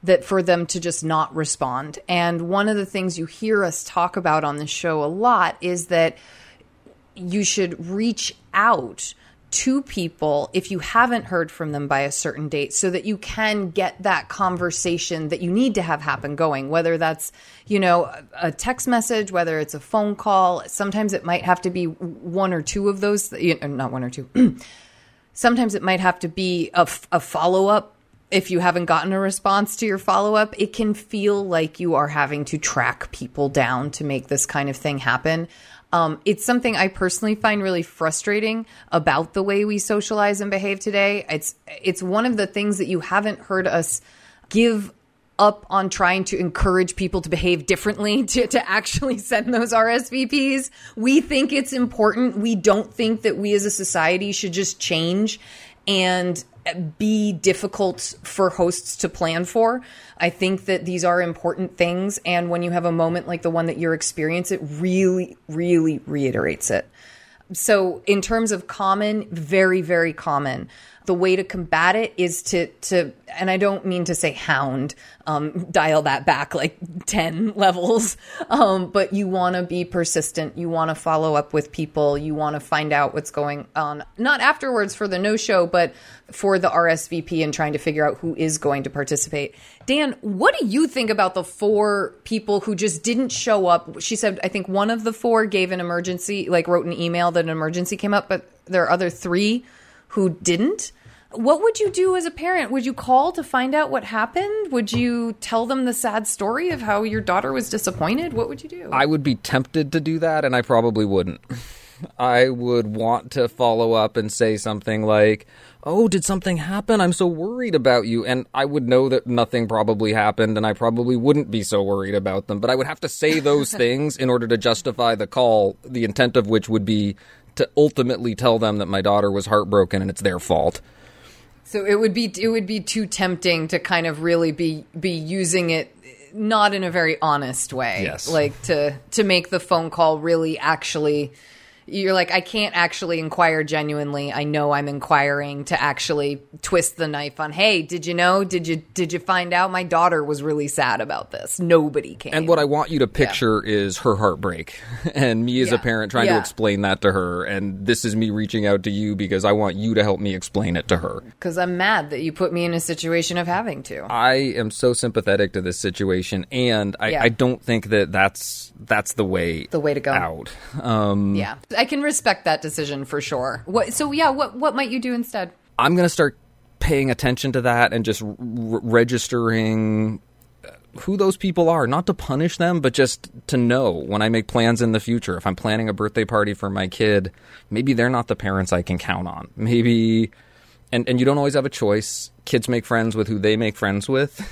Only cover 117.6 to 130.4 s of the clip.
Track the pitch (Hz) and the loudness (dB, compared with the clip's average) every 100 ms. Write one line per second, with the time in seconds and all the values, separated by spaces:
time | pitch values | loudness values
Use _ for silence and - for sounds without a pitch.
117.6 | 247 160 123 123 110 117 113 127 120 131 | 0 4 6 4 4 0 0 -2 -2 -2
118.6 | 139 143 123 127 135 127 - 120 117 123 | 0 0 4 4 6 2 2 0 2 0
119.6 | 113 110 107 107 110 110 104 104 110 107 | 0 0 2 2 2 2 2 2 2 2
120.6 | 107 104 117 117 120 127 123 147 147 110 | 0 2 0 2 0 2 4 4 2 -4
121.6 | 98 104 98 98 98 101 98 95 - 101 | 0 0 2 -2 0 -2 0 -4 -4 -2
122.6 | 117 131 131 156 - - 156 160 147 143 | 0 0 -2 -6 -8 0 0 2 4 2
123.6 | 139 107 120 127 151 - 131 123 117 117 | 2 0 0 2 -2 -2 0 2 2 0
124.6 | 120 113 135 117 117 110 104 - 123 110 | 2 0 -2 0 0 0 -2 2 4 6
125.6 | 98 - - 127 113 101 123 127 104 110 | 4 0 -8 -2 -2 4 4 6 4 2
126.6 | - 110 101 107 101 98 - - - - | 2 0 2 2 0 -4 -14 -20 -20 -2
127.6 | - - 151 143 123 110 120 107 127 113 | 0 4 4 4 0 0 -2 2 4 4
128.6 | 110 104 92 98 95 101 101 98 98 107 | 2 0 -2 0 2 4 2 0 2 2
129.6 | 98 104 92 98 95 90 98 90 | 4 2 4 0 -2 -2 -2 -2